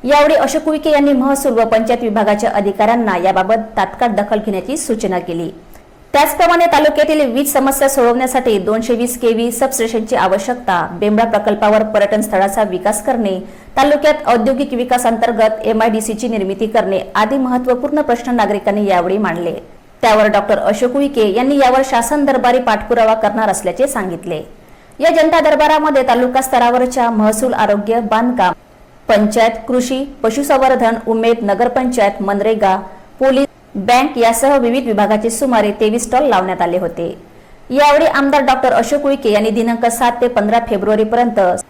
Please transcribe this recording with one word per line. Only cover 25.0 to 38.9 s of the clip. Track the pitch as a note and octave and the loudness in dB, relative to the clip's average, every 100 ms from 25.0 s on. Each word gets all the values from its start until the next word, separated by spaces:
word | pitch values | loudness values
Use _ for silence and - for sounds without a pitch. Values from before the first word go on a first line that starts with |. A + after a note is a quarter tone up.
| D#4 | 2
जनता | E4 D#4 E4 | 4 4 4
दरबारामध्ये | D4+ D4+ D4+ D#4 D#4 C4+ B3+ | 2 4 4 2 2 2 2
तालुका | A#3+ B3+ B3+ | 2 2 0
स्तरावरच्या | C4+ B3+ A#3+ B3 B3+ B3+ A#3 | 0 2 2 2 0 0 0
महसूल, | A3 G#3+ G#3+ B3 | 2 0 0 -2
आरोग्य, | - G#3 G#3 G#3+ A3+ | 0 0 0 0 -2
बांधकाम, | G#3+ A3 A#3+ B3 F#3 G3+ - - - - - | 0 0 0 0 -2 -2 -14 -20 -20 -14 0
पंचायत, | G#3 G#3 A#3 A3+ A3+ - | 2 2 2 0 0 -2
कृषी, | B3 B3 C4 C#4 - | -2 -2 -4 -6 -4
पशुसंवर्धन, | A3+ A3 C#4+ C4+ C4 B3+ A3+ A3+ - | -4 -2 0 2 2 2 0 -2 -2
उमेद, | A3+ A3+ A#3 | 0 0 0
नगरपंचायत, | G#3 G3 A#3+ B3+ B3+ B3 G3+ G3 | -2 0 0 0 -2 0 0 0
मनरेगा, | G3 G3+ G#3+ G#3+ G3 F#3+ - - - - | -4 -2 0 0 0 0 -6 -20 -20 -2
पोलीस, | C4 C4 C#4 _ _ | 0 2 -2 _ _
बँक | G3 F#3+ B3 D4 B3+ | -6 0 2 2 2
यासह | A3+ A3+ C4+ C#4 | 2 2 2 2
विविध | A#3+ B3+ A#3 | 2 0 -2
विभागाचे | G#3 G3+ G#3+ A3+ | 0 2 2 0
सुमारे | A3+ C#4 A3+ G#3 G#3 | -2 0 2 0 0
तेवीस | G#3+ A#3 | 0 0
स्टॉल | A3+ B3+ | 0 0
लावण्यात | D4 G3 F#3 F3+ | 2 0 0 -2
आले | F3 F3+ | -2 -2
होते. | F3 E3+ E3+ - - - - - - | -4 -6 -8 -10 -20 -20 -20 -20 -4
यावेळी | B3+ D4 D4 D#4+ | 2 4 4 2
आमदार | C4+ C#4 D4 | 2 2 2
डॉक्टर | C4 B3+ B3+ | 2 2 2
अशोक | B3 A3+ | 2 0